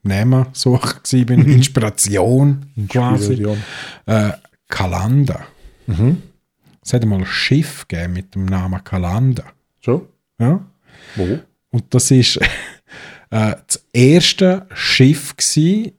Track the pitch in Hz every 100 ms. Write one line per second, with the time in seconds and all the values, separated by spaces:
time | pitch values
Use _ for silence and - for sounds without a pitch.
0 | 104 95 117 131 127 - 127 123 120 -
1 | - 127 120 127 139 131 135 139 110 -
2 | 101 101 98 131 143 139 - - 101 127
3 | 123 104 104 127 104 104 104 - - -
4 | - 110 104 - _ _ _ - 92 87
5 | 101 135 139 78 - _ - _ - 85
6 | 117 180 - _ _ _ _ _ - 123
7 | 113 98 92 - - 135 160 - - 85
8 | 87 90 - 101 92 95 92 92 - 92
9 | 87 101 131 123 - _ _ _ - 147
10 | - _ _ _ 120 190 - _ _ _
11 | - - 90 139 - _ _ 117 - 127
12 | - 131 117 - - - - - _ -
13 | - - _ 110 107 - _ - _ 120
14 | 127 170 - - 185 185 185 - - -
15 | 131 156 - - - 151 160 208 220